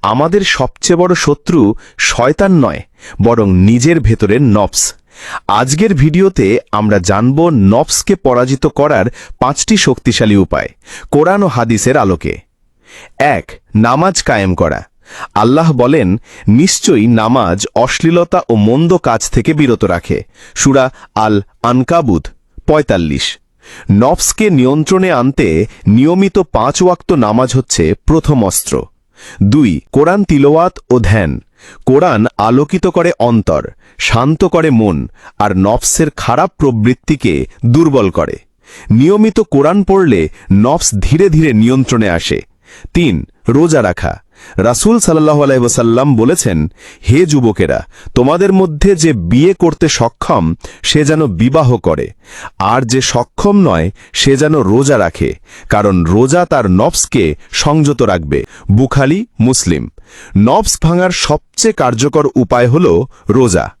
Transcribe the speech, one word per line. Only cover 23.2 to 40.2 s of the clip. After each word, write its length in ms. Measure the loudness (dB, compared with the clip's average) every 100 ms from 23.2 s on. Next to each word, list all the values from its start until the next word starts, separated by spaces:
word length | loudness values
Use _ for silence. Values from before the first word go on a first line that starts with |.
| -6 -10 _ _ -20 -20 0
নফসকে 580 | 2 2 0 -4 -2 0
নিয়ন্ত্রণে 640 | 2 2 0 0 0 0
আনতে 540 | 0 0 0 0 0 -2 -4 0
নিয়মিত 520 | 2 2 2 0 0
পাঁচ 440 | -2 -2 -2 0
ওয়াক্ত 280 | 0 0 -2
নামাজ 440 | 0 2 0 0 -2
হচ্ছে 380 | -4 -2 -2 -2 0
প্রথম 400 | 0 2 0 0
অস্ত্র। 400 | -4 -6 -8 -8 _ _ _ -20 -2
দুই, 380 | 0 2 2 0 _
কোরআন 320 | 0 2 2
তিলাওয়াত 560 | 0 2 2 2 0 -4 _
ও 100 | 0
ধ্যান। 420 | 2 0 0 -6 _ _ -20 -10 0
কোরআন 400 | 2 2 0 -2 -2
আলোকিত 500 | 0 0 0 -2 -2
করে 240 | 0 -2 -2
অন্তর, 480 | 0 0 0 -4 -6 -16 _ -8
শান্ত 480 | -2 0 0 0 0
করে 240 | 0 2
মন, 380 | 2 0 -2 -6 -14 -20 _
আর 200 | -2 0
নফসের 500 | 0 0 -2 -2 -2
খারাপ 420 | -2 -4 -2 -2 _
প্রবৃত্তিকে 880 | -2 0 0 -2 -4 -2 0 -2 -4 -4 0
দুর্বল 440 | 2 2 2 0
করে। 280 | -2 -4 -6 _ _ _ -20 -2
নিয়মিত 480 | 2 2 4 2 0
কোরআন 440 | 0 0 2 0
পড়লে 460 | 2 2 2 0